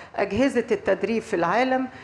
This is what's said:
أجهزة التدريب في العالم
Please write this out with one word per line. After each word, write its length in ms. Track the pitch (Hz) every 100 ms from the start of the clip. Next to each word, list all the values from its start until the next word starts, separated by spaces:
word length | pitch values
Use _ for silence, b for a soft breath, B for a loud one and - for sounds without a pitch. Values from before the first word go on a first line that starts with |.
| B -
أجهزة 480 | 196 196 269 240 233
التدريب 520 | 202 - 190 196 226
في 140 | - 180
العالم 520 | 170 208 262 262 262 B